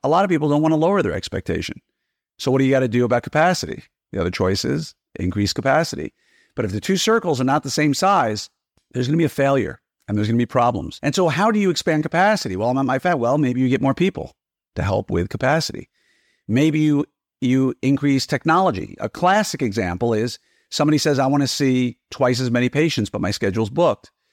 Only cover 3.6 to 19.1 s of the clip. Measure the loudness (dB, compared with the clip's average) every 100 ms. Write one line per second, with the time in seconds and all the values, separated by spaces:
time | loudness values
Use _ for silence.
3.6 | -4 -10 -14 _ _ -4 -4 0 0 0
4.6 | -2 -4 -6 -14 _ -6 -4 -2 -2 -2
5.6 | 0 0 0 -6 -10 _ _ _ _ -8
6.6 | -4 -4 -2 0 2 0 0 0 0 0
7.6 | -2 0 0 2 2 2 0 -2 -8 _
8.6 | _ _ _ -4 0 2 0 0 0 2
9.6 | -2 -6 _ _ -6 -2 0 0 2 2
10.6 | 2 0 -6 -6 -4 0 0 2 2 2
11.6 | 0 0 0 0 0 2 2 2 -2 -2
12.6 | 0 0 0 0 0 0 2 2 2 2
13.6 | 2 2 2 2 0 -2 -10 _ _ _
14.6 | _ -4 0 0 0 -2 -2 -2 0 0
15.6 | -2 -8 -16 _ _ _ _ _ -2 2
16.6 | 2 2 2 2 -2 _ _ -4 0 2
17.6 | 2 0 0 0 2 0 0 -2 0 2
18.6 | 2 0 -6 -8 -10